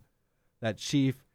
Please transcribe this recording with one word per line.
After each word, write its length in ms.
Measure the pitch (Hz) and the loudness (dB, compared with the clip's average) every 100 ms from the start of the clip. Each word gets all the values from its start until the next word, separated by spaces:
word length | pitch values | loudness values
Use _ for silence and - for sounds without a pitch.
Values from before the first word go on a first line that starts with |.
| _ _ _ _ _ - | _ _ _ _ _ -8
that, 160 | 113 - | -6 -6
Chief, 440 | - 143 135 - _ | -2 2 2 -2 _